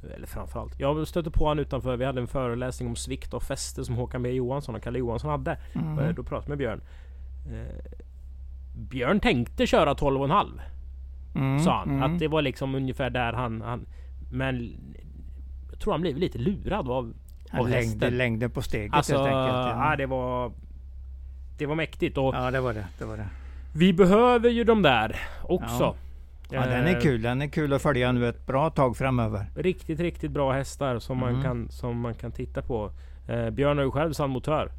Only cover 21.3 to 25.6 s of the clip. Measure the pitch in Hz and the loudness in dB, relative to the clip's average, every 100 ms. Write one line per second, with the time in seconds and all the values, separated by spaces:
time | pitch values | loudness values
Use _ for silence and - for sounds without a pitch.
21.3 | - - - 143 156 156 - 165 - 135 | -14 -14 -6 -2 -2 -2 -2 -2 2 2
22.3 | 131 127 131 127 107 92 - 113 107 101 | 2 0 2 0 -2 -6 -8 -8 -6 -8
23.3 | - - - - 156 180 175 185 208 247 | -10 -12 -12 -8 6 6 10 10 10 8
24.3 | 240 233 233 220 220 165 123 110 110 - | 8 6 6 6 8 8 8 4 -2 -8
25.3 | - - 113 | -8 0 0